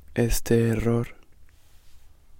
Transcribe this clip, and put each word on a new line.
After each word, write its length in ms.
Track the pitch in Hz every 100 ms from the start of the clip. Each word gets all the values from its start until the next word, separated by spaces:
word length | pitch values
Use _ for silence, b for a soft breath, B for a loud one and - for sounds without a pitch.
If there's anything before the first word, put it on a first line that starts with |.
| - -
este 540 | 117 - - 117 113
error. 460 | 110 110 117 120 - - - - - - - - - - - -